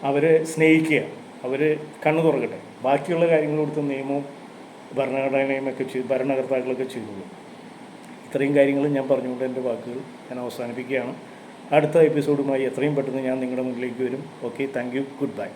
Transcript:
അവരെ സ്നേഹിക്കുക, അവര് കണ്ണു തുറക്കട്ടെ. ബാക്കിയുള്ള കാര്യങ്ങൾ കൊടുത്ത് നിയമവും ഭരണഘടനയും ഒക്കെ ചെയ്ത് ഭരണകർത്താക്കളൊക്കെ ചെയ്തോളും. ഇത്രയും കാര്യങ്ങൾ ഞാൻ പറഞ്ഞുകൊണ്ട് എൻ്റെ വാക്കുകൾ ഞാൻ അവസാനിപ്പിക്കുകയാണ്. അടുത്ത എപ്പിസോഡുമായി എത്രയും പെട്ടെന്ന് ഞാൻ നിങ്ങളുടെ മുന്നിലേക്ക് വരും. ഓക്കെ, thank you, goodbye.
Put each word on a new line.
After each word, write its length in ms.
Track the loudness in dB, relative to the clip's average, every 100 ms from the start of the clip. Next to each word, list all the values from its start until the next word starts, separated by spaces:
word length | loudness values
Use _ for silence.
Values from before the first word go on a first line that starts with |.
| 2
അവരെ 220 | 2 6 4
സ്നേഹിക്കുക, 580 | 4 4 6 6 6 0 0 -10 -16 -10
അവര് 240 | -6 0 2 0 -4 -2 0
കണ്ണു 160 | 4 4
തുറക്കട്ടെ. 320 | 2 -2 -6 -14 -4
ബാക്കിയുള്ള 420 | 0 0 0 2 4
കാര്യങ്ങൾ 260 | 4 4 0
കൊടുത്ത് 200 | 0 0 -2
നിയമവും 340 | -4 -2 -4 -4 -14 -18 -18 -20 -20 -8 -2
ഭരണഘടനയും 720 | 0 0 2 2 2 0 -2
ഒക്കെ 140 | -4 -4
ചെയ്ത് 160 | -4 0
ഭരണകർത്താക്കളൊക്കെ 760 | 0 2 0 0 0 0 -2 -4
ചെയ്തോളും. 360 | -6 -10 -12 -14 -16 -18 -18 -20 -18 -20 -20 -18 -18 -6
ഇത്രയും 260 | 0 2 6
കാര്യങ്ങൾ 280 | 6 4 2 0
ഞാൻ 80 | 2
പറഞ്ഞുകൊണ്ട് 320 | 0 0 -4
എൻ്റെ 180 | -4 -2 -4
വാക്കുകൾ 320 | -4 -6 -10 -10 -16 -12
ഞാൻ 100 | -8
അവസാനിപ്പിക്കുകയാണ്. 680 | -8 -6 -8 -8 -4 -2 -4 -10 -16 -18 -20 -18 2 2
അടുത്ത 200 | 4 6 6
എപ്പിസോഡുമായി 540 | 6 2 0 2 0 0
എത്രയും 240 | 0 0 0
പെട്ടെന്ന് 260 | -2 -2 -2
ഞാൻ 80 | -2
നിങ്ങളുടെ 220 | -2 -2 -4
മുന്നിലേക്ക് 340 | -4 -6 -4 -4
വരും. 160 | -4 -10 -10 -10
ഓക്കെ, 160 | -6 -4
thank 180 | -4 -4 -4
you, 60 | -6 -4
goodbye. 320 | -6 -4 -10